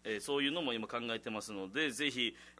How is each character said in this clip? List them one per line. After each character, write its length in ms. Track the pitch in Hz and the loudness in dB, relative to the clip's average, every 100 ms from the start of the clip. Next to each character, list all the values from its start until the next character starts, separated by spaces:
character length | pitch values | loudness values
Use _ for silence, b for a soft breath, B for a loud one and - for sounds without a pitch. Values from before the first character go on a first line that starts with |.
え 140 | - 104 | -4 -2
ー、 40 | |
そ 160 | - 143 | 0 2
う 60 | |
い 60 | 139 | 4
う 20 | |
の 100 | 170 | 2
も 120 | 143 | 2
今 160 | 117 107 | 0 0
考 100 | 120 | -2
え 160 | 117 113 | -2 -2
て 100 | 117 | -2
ま 120 | 107 | -4
す 120 | 107 | -4
の 180 | 98 95 | -4 -2
で、 200 | 131 151 | 2 2
ぜ 200 | 113 143 | 2 0
ひ、 240 | 123 117 - B | 2 0 -2 B